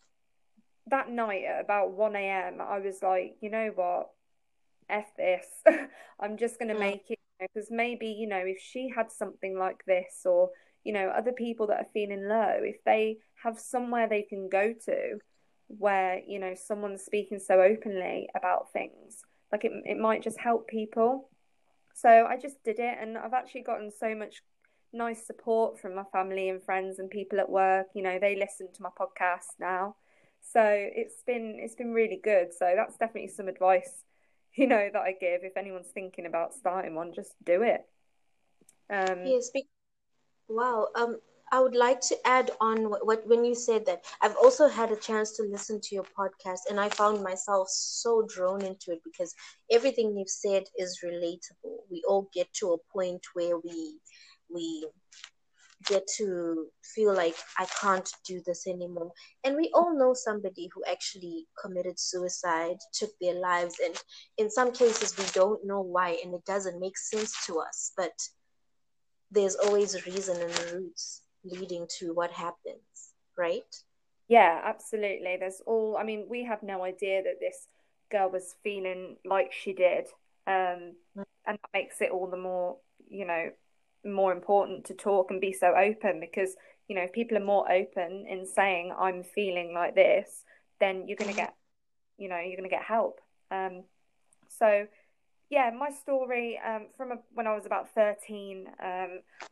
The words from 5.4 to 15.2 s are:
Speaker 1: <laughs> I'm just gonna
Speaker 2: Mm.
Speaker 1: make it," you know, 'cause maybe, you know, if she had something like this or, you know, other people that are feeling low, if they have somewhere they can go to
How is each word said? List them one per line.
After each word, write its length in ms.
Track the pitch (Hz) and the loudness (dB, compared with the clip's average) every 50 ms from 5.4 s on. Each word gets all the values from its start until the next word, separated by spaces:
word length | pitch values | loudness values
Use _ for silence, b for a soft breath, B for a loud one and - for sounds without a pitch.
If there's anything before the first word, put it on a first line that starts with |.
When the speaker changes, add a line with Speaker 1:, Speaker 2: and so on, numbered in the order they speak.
| - - - - - | -4 -10 -20 6 6
Speaker 1:
<laughs> 540 | 320 311 302 285 - - - - - - - | 8 8 8 0 -8 -12 -20 -20 -20 -12 -8
I'm 180 | 202 208 214 214 | -8 -6 -4 -2
just 220 | 233 233 226 - | -4 -4 -4 -6
gonna 160 | 240 220 214 | -4 -4 -2
Speaker 2:
Mm. 40 | 214 | 0
Speaker 1:
make 320 | 202 196 202 196 - _ | 0 -2 -2 -4 -8 _
it," 80 | 226 - | -10 -10
you 220 | _ _ _ _ | _ _ _ _
know, 60 | 185 190 - | -12 -10 -8
'cause 180 | 220 208 - | -10 -10 -6
maybe, 360 | 226 226 233 240 240 226 226 220 | -4 -2 -2 -2 -4 -6 -6 -8
you 200 | 214 208 226 214 | -6 -6 -6 -4
know, 180 | 202 185 185 | -4 -4 -4
if 140 | 190 190 190 | -4 -6 -8
she 300 | - - - 254 262 254 | -10 -12 -10 -8 -8 -6
had 220 | 233 233 226 226 | -4 -4 -4 -4
something 460 | - - 214 196 - - - 190 190 190 | -4 -8 -8 -8 -8 -8 -8 -6 -4 -2
like 260 | 185 185 - - - | -4 -4 -4 -6 0
this 400 | - 185 180 185 - - - - | 0 2 2 0 -4 -12 -4 2
or, 260 | 185 180 175 180 180 180 B B B B B _ | 4 6 6 4 4 2 B B B B B _
you 100 | - 214 | -4 -2
know, 160 | 202 190 185 | 0 0 0
other 240 | - - 220 247 247 | 0 0 0 -2 -2
people 340 | - 233 233 233 226 220 208 | -2 -4 -4 -2 -2 0 0
that 120 | - - | 0 -2
are 80 | 220 - _ | -2 -4 _
feeling 340 | 220 208 202 202 196 196 202 | -4 -4 -4 -6 -6 -2 0
low, 340 | 214 226 214 190 - - 107 | 2 2 2 2 2 0 -2
if 200 | - 214 - _ | -4 -6 -2 _
they 340 | 214 214 220 220 220 220 220 b b b _ - | 4 4 4 4 0 -2 -6 b b b _ -6
have 160 | 233 226 220 | -6 -6 -6
somewhere 480 | - - - 247 247 240 240 240 226 214 | -10 -4 -4 -4 -2 0 0 0 2 2
they 160 | 214 208 208 | 2 -2 -2
can 260 | - 208 196 190 185 | -4 -8 -8 -4 0
go 240 | 190 190 202 226 233 | 2 2 2 2 0
to 460 | 233 - - - - - - 214 208 | -4 -4 -4 -2 -2 -2 -4 -6 -8